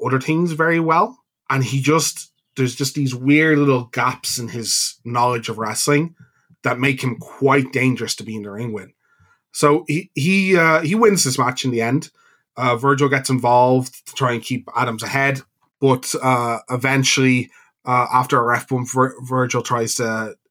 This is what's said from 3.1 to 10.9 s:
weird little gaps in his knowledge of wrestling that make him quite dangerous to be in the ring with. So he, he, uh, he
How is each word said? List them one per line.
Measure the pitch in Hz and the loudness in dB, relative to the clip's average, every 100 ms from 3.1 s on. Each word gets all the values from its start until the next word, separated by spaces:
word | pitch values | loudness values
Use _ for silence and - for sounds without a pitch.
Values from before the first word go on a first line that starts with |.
| 123 | -2
weird | 131 151 160 147 | 2 4 4 4
little | 143 127 117 | 4 2 -2
gaps | 127 123 - - 127 | -2 -2 -2 -8 -8
in | 117 | -8
his | 120 107 - - - | -8 -4 -4 -4 -8
knowledge | 120 120 123 120 113 | -6 0 0 0 -4
of | 107 | -6
wrestling | 110 104 - 147 165 - - _ _ _ | -6 -2 2 2 0 -8 -20 _ _ _
that | 123 123 | -6 -2
make | 139 135 | -2 -2
him | 131 117 | -4 -6
quite | - - 135 139 127 | -12 -2 2 2 0
dangerous | 127 127 117 110 - | 0 0 0 -4 -8
to | |
be | 107 110 | -8 -12
in | |
the | 104 | -10
ring | 104 120 | -10 -8
with. | 104 90 _ _ _ _ _ _ | -8 -12 _ _ _ _ _ _
So | - 147 151 - | 0 2 2 0
he, | 151 185 | -4 -4
he, | - 151 196 190 175 | -4 0 2 2 4
uh, | 165 156 | 4 2
he | 151 | 2